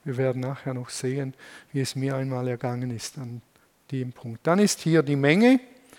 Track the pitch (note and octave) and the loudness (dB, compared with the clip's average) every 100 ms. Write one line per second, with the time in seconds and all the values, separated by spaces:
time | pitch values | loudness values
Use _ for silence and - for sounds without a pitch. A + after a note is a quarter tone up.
0 | D3 B2 C3 B2+ B2+ C3+ C#3 B2+ B2 - | -10 -2 0 0 -6 -8 -8 -8 -10 -8
1 | B2+ C3+ C3+ - - - _ C#3+ C3 C3+ | -4 -4 -6 -10 -20 -20 _ -4 -4 -4
2 | C3+ C3+ C3+ B2+ B2+ A#2+ B2+ B2 B2+ A2+ | -4 -2 -4 -4 -4 -4 -4 -4 -6 -8
3 | - - B2 A#2+ _ _ _ _ - C3+ | -10 -12 -12 -12 _ _ _ _ -10 -8
4 | B2+ - A#2+ A2+ D#3 F#3 G#3 - D#3+ D#3+ | -8 -10 -14 -6 2 4 4 2 2 4
5 | C#3+ C#3+ C#3 F3 A#3+ C4 - - _ | 4 2 4 6 6 6 2 -20 _